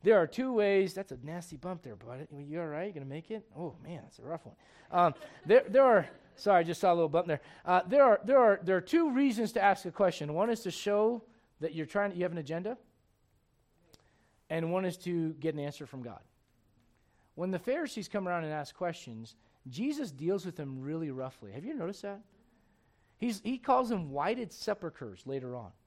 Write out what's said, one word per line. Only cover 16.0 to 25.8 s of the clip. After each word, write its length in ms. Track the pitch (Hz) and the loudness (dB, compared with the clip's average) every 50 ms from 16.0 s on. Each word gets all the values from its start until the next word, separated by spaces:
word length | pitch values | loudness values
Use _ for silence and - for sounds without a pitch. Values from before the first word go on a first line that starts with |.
God. 180 | 123 120 98 - - _ _ _ _ _ _ _ _ _ _ _ _ _ _ _ _ _ _ _ _ _ _ | -12 -12 -14 -16 -20 _ _ _ _ _ _ _ _ _ _ _ _ _ _ _ _ _ _ _ _ _ _
When 160 | - 175 190 | -8 -6 -4
the 80 | 190 170 | -4 -4
Pharisees 500 | - 240 262 330 320 254 - 226 185 - | -2 -4 -4 -2 -4 -6 -8 -10 -10 -6
come 200 | - 208 190 180 | -6 -4 -4 -2
around 160 | 175 170 160 | -2 -2 -4
and 80 | 156 | -4
ask 220 | 151 151 143 - - | -6 -6 -8 -10 -8
questions, 600 | - 180 175 170 - - 131 113 110 113 113 - _ _ _ _ _ _ 135 | -6 -6 -6 -6 -6 -12 -14 -14 -14 -14 -16 -20 _ _ _ _ _ _ -14
Jesus 400 | 120 143 226 285 294 294 277 185 | -8 -4 -4 -4 -2 -4 -6 -8
deals 340 | 135 131 151 170 196 196 - | -8 -6 -2 -2 -2 -2 -4
with 120 | 185 170 | -8 -10
them 240 | - 147 139 135 131 | -8 -10 -8 -8 -8
really 280 | 131 143 156 165 160 151 | -8 -6 -6 -6 -6 -6
roughly. 420 | 131 131 131 135 - _ 117 101 | -6 -6 -8 -8 -10 _ -18 -14
Have 120 | 98 127 170 | -14 -12 -10
you 80 | 254 | -8
noticed 300 | 320 262 170 170 165 - | -8 -6 -6 -8 -8 -8
that? 180 | - 202 202 202 220 _ _ _ _ _ _ _ _ _ _ _ _ _ _ _ _ _ _ | -10 -12 -12 -12 -16 _ _ _ _ _ _ _ _ _ _ _ _ _ _ _ _ _ _
He's, 240 | _ 214 240 220 196 | _ -4 -4 -4 -4
he 140 | _ 214 262 | _ -6 -6
calls 320 | 247 - - 262 254 254 226 | -4 2 2 2 2 4 0
them 220 | 233 190 165 143 | -2 -4 -4 -4
whited 420 | 135 143 147 185 240 254 233 170 | -4 -2 -2 -2 -2 -4 -6 -10
sepulchres 720 | - - - - 208 - 185 160 - - 139 110 95 90 - | -12 -8 -4 -4 -4 -4 -6 -12 -10 -10 -14 -14 -14 -14 -10
later 320 | 131 135 135 123 127 123 | -8 -8 -8 -6 -8 -10
on. 140 | 123 113 90 - _ | -10 -12 -14 -18 _